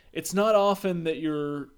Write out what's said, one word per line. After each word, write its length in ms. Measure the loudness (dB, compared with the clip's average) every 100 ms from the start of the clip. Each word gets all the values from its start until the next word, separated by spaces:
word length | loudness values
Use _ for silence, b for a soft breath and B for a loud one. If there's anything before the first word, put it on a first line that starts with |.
| b
it's 180 | -10 -4
not 220 | 0 4
often 520 | 4 4 2 -2 -2 -2
that 120 | -2
you're, 520 | -2 -2 -4 -6 -10